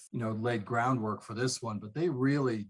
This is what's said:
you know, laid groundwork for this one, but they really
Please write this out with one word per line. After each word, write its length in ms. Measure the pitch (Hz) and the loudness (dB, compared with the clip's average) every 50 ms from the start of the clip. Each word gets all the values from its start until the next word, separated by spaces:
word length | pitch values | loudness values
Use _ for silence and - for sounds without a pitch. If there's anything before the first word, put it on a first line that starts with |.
| - - | -14 -10
you 80 | - 127 | -6 -4
know, 120 | 117 110 | -2 -2
laid 340 | 107 107 113 123 120 110 98 | 0 0 0 0 0 0 -2
groundwork 560 | 92 120 117 120 127 131 120 107 107 101 98 | 0 0 2 4 4 2 2 2 0 -2 -4
for 140 | - - 107 | -6 -8 -4
this 260 | 110 127 127 127 - | 0 0 0 0 -2
one, 160 | - 117 110 101 | -4 -4 -4 -6
but 160 | 107 104 - | -6 -6 -4
they 160 | 147 165 180 | 0 0 0
really 540 | 143 123 131 139 143 143 135 127 113 107 104 | 2 2 2 4 4 4 2 2 0 -2 -4